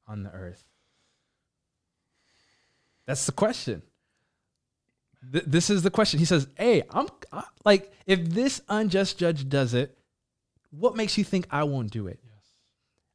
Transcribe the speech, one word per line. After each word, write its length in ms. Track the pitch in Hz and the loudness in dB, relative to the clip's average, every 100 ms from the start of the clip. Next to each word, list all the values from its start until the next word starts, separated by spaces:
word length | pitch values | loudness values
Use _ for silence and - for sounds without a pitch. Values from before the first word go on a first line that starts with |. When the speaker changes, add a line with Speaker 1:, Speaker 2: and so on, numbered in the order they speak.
| - | -16
Speaker 1:
on 160 | 107 | -12
the 80 | 98 | -12
earth?" 320 | 95 90 - _ _ _ _ _ _ _ _ _ _ _ _ _ _ _ _ _ _ _ _ _ _ _ _ - | -12 -16 -16 _ _ _ _ _ _ _ _ _ _ _ _ _ _ _ _ _ _ _ _ _ _ _ _ -8
That's 200 | 120 - | -4 -4
the 60 | |
question. 500 | - 214 - - 90 - _ _ _ _ _ _ _ _ _ _ _ _ _ 131 | 0 0 0 -6 -8 -10 _ _ _ _ _ _ _ _ _ _ _ _ _ -6
Th-, 120 | 151 143 | -4 2
this 240 | 160 - | 2 4
is 140 | 202 | 2
the 80 | 180 | 2
question. 280 | - 208 151 | 2 2 2
He 60 | 165 | 4
says, 220 | 165 135 - | 2 0 0
"Hey, 280 | 233 185 - | 2 2 2
I'm, 180 | 208 302 - - | -4 -4 -8 -16
I, 120 | - - _ 208 | -14 -16 _ 4
like, 260 | 196 - _ - | 4 2 _ 0
if 180 | 190 165 | 0 2
this 320 | 185 269 - - | 0 0 -2 -4
unjust 480 | 214 214 190 190 - | -2 2 2 0 0
judge 300 | 170 151 135 | -2 -2 -2
does 240 | 139 123 | 0 2
it, 240 | 123 147 - _ _ _ _ _ _ _ | 0 -2 -8 _ _ _ _ _ _ _
what 240 | 151 240 226 | -2 0 0
makes 220 | 214 - | 0 0
you 60 | |
think 240 | 196 190 - | 0 -2 -2
I 120 | 143 | -2
won't 280 | 151 135 107 | 0 -2 -4
do 160 | 113 95 | -6 -8
it? 120 | - | -12
Speaker 2:
Yes. 220 | 117 107 _ _ _ _ _ _ _ | _ _ _ _ _ _ _ _ _